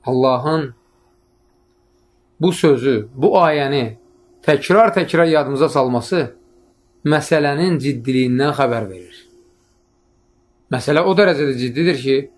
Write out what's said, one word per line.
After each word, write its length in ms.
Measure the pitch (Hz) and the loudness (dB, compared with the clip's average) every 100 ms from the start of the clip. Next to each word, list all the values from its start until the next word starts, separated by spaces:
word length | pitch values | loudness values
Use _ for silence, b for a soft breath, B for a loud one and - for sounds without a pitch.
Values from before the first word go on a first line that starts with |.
| - | -2
Allahın 680 | 127 131 127 147 160 139 - _ _ _ _ _ _ _ _ _ _ _ _ _ _ _ _ | 0 2 0 -2 -2 -4 -12 _ _ _ _ _ _ _ _ _ _ _ _ _ _ _ _
bu 120 | 170 | -2
sözü, 560 | 180 165 135 135 117 104 131 | 2 2 2 2 -2 -4 -2
bu 180 | 165 - | 0 2
ayəni 560 | 165 147 139 139 117 110 _ _ _ _ | 2 0 -2 -2 -4 -8 _ _ _ _
təkrar-təkrar 840 | - 143 - 196 226 196 165 165 165 | 0 0 2 4 4 2 -2 0 2
yadımıza 420 | 156 135 139 151 | 2 0 0 0
salması 520 | 139 131 123 113 180 127 - _ _ _ _ _ _ 147 | 0 0 -2 -2 -4 -4 -8 _ _ _ _ _ _ -2
məsələnin 720 | 151 147 160 147 143 185 160 | -2 0 0 2 0 0 0
ciddiliyindən 720 | 135 127 120 131 127 123 147 143 | -2 -4 -2 0 2 0 0 0
xəbər 340 | 131 117 104 | 0 0 -6
verir. 340 | 92 90 - - _ _ _ _ _ _ _ _ _ _ _ _ _ _ | -12 -20 -20 -20 _ _ _ _ _ _ _ _ _ _ _ _ _ _
Məsələ 320 | 131 131 147 | -6 -2 0
o 120 | 190 185 | 2 2
dərəcədə 400 | 196 147 147 127 | 2 2 -2 -2
ciddidir 420 | 123 123 170 139 | -4 -2 -2 0
ki 180 | 131 135 139 | 0 -2 -2